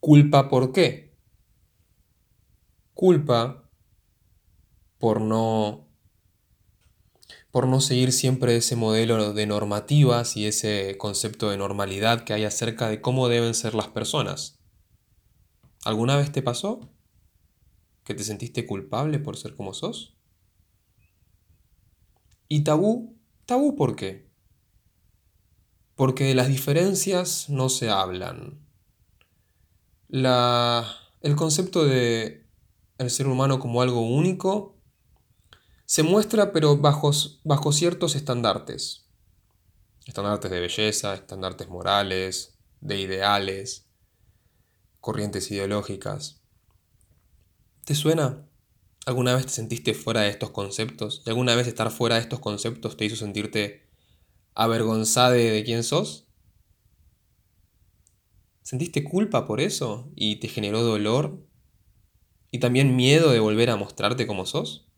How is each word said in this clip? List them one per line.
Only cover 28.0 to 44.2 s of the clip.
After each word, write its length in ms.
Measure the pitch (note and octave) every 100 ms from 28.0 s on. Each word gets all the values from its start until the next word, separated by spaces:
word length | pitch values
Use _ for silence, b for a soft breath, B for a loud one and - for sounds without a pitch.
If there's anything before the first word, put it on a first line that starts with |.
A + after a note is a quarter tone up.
| F#2+ F#2 F2 E2+ - - _ _ _ _ _ _ _ _ _ _ _ _ _ _ _
La, 840 | C3 C3 B2 B2 A#2+ A#2+ A#2+ A#2 B B B
el 160 | D3 D3
concepto 480 | D#3+ D3+ F3+ F3
de 640 | D3+ C3 A#2+ A2+ A2 - _ _ _ _ _ _
el 120 | B2+
ser 160 | - C#3
humano 320 | B2+ C3+ C3
como 240 | C3 A#2
algo 180 | B2+ B2
único 800 | A2+ C3+ F3+ F#3 F#3+ G3+ G3 _ _ _ _ _ _ _ _ b b b b
se 160 | -
muestra, 500 | D#3 G3+ G#3+ G#3+ G3+
pero 260 | E3 D3+ C#3+
bajo, 320 | D3 C#3+ D3 D3 - -
bajo 280 | D#3 C#3 D3+
ciertos 440 | D3 F3 F3 E3+ C#3+
estandartes. 920 | D3 A#2+ A2+ F#2+ - - - - _ _ _ _ _ _ _ _ _ _ -
Estandartes 440 | - G2+ G#2 F#2+
de 100 | F2+
belleza, 540 | F2 - G#2+ G#2 G2+
estandartes 540 | F#2+ - F#2+ F#2+ F2+ F2+
morales, 920 | F2+ F2+ G2+ G2 F#2 F#2+ F#2 - _ _ _
de 200 | G2 G2+
ideales, 880 | F#2+ F#2+ G2+ G2+ G2 F#2+ G2 - _ _ _ _